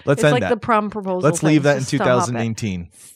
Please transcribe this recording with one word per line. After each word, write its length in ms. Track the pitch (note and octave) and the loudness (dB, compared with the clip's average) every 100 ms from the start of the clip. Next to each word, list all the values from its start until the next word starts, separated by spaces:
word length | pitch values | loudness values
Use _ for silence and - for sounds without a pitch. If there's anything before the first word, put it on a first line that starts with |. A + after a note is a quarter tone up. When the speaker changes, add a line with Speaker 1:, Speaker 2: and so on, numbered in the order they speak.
| - | -2
Speaker 1:
Let's 140 | C#3+ | 2
Speaker 2:
It's 60 | D3+ | 2
Speaker 1:
end 60 | |
Speaker 2:
like 80 | B3 | 2
Speaker 1:
that. 60 | F2+ | 0
Speaker 2:
the 80 | - | -2
prom 320 | - A3 G#3 | 0 0 0
proposal 280 | G#3+ F#3+ F3+ | -6 -6 0
Speaker 1:
Let's 240 | D#3+ E3 | 0 2
leave 200 | D#3 D3+ | 2 2
Speaker 2:
thing. 0 | |
Speaker 1:
that 100 | C#3+ | 2
in 60 | C3+ | 0
Speaker 2:
Just 60 | C3 | -2
stop 100 | C#3 | 0
it. 40 | |
Speaker 1:
two 60 | C3 | 2
thousand 240 | B2 A#2+ A#2 | 2 0 -2
nineteen. 540 | A2+ G#2+ A2 F2+ E2+ - - | -4 -4 -6 -6 -10 -18 -20